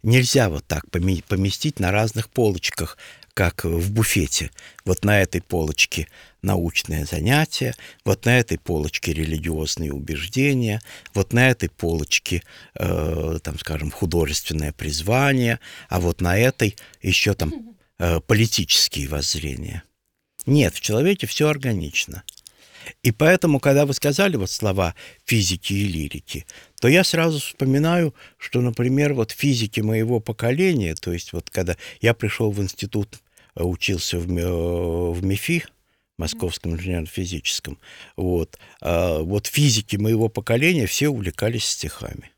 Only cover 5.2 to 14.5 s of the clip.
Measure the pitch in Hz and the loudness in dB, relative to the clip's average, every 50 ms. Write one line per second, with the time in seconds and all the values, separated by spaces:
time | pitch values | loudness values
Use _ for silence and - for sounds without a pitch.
5.2 | 95 - - 85 - _ - 85 80 76 76 - - - - 85 78 - _ - | 4 2 0 -4 -4 _ -2 0 0 0 2 0 0 0 0 -6 -6 -8 _ -20
6.2 | - - _ _ - 95 98 92 85 85 - - - - 82 78 73 - - 80 | -20 -20 _ _ -2 0 0 0 0 -2 -2 -4 -4 -2 -4 -4 -2 -2 -4 -2
7.2 | 76 104 135 147 156 - - - 131 123 117 - - - - _ _ 104 95 - | 2 2 4 2 2 0 -2 -4 -4 -4 -4 -8 -14 -20 -20 _ _ -2 -2 2
8.2 | - 117 123 127 117 - - 82 _ - 87 76 76 76 - - - 90 78 78 | 4 4 4 4 4 2 -2 -4 _ -2 -2 0 -2 -2 -4 -4 -4 -2 -2 -2
9.2 | 80 78 80 78 76 82 80 78 78 73 - - 80 73 69 69 71 76 80 73 | -2 -2 -2 -4 -2 -4 -2 -2 -2 -4 -4 -4 -4 -6 -6 -6 -6 -6 -6 -6
10.2 | 80 82 - 127 135 143 139 127 120 110 104 113 - - - - - - _ 101 | -6 -4 0 0 2 2 2 2 0 0 -2 -4 -6 -12 -20 -20 -20 -6 _ -2
11.2 | 98 - - 120 127 131 123 _ - - _ - - 82 85 80 73 - - - | 0 2 4 4 6 4 4 _ -2 -6 _ -4 -2 -2 0 0 -2 -2 -2 -4
12.2 | _ - 90 85 - - - - - - _ - - 90 87 82 78 85 80 80 | _ -2 -4 -4 -4 -8 -20 -20 -20 -18 _ -4 -2 0 0 0 0 -2 -2 -2
13.2 | 78 80 80 78 _ 78 78 78 - - 78 73 78 76 - - 101 85 80 85 | -2 -4 -4 -6 _ -8 -10 -8 -6 -6 -6 -4 -4 -6 -4 -4 -4 0 2 2
14.2 | 80 71 78 - - - | 0 2 -2 -6 -4 -4